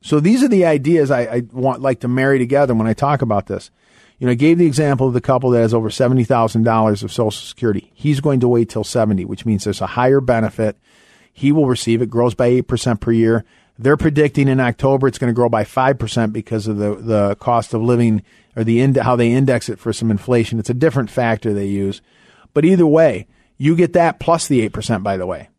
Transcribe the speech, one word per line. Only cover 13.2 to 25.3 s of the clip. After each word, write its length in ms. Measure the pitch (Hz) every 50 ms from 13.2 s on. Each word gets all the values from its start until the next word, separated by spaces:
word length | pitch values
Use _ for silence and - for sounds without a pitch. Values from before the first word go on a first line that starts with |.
| 113 113 113 117 - _ _ _ _ _ _
They're 200 | - 113 135 151
predicting 500 | 143 - 160 143 147 151 143 - 147 139
in 140 | 135 131 131
October 480 | 127 120 113 - - 135 135 131 135 135
it's 80 | 113
gonna 160 | - 131 120 113
grow 160 | 117 123 117
by 160 | 113 110 107
five 340 | - - 131 131 135 139 120
percent 320 | 120 107 - 123 113 110
because 340 | 107 113 104 - 117 107 101
of 120 | 110 107
the, 180 | 101 104 104 104
the 400 | 98 113 113 110 104 101 101 101 _
cost 320 | - 131 120 117 110 - -
of 80 | 110
living 420 | 113 120 123 117 120 117 110 104 - _ _ _ _ _ _
or 80 | 120 113
the 160 | 113 117 117
ind-, 160 | 131 135 131
how 220 | 127 - 123 123
they 160 | 120 120 117 120
index 340 | 131 139 131 123 120 -
it 120 | - 107 -
for 120 | - 117
some 180 | 104 - 117 113
inflation. 500 | 107 95 - - 123 117 113 - 117 113
It's 100 | 104 -
a 40 | 123
different 360 | 123 151 160 117 139 123 104
factor 440 | - 131 120 117 110 104 - 113 101
they 120 | 101 101
use. 360 | 98 101 101 98 98 98 - _ _ _ _ _ _ _ _ _ _ _
But 100 | 147 151
either 240 | 175 190 175 170
way, 400 | 151 147 160 165 147 107 92 104 _ _ _ _ _ _
you 180 | _ 135 151 170
get 160 | 165 175 165 170
that 280 | 175 170 160 - _
plus 260 | - - 170 160 -
the 140 | - 143 123
eight 100 | 104 101
percent, 320 | - 107 107 - 113 98 98
by 140 | 104 98
the 80 | 92 90
way. 240 | 92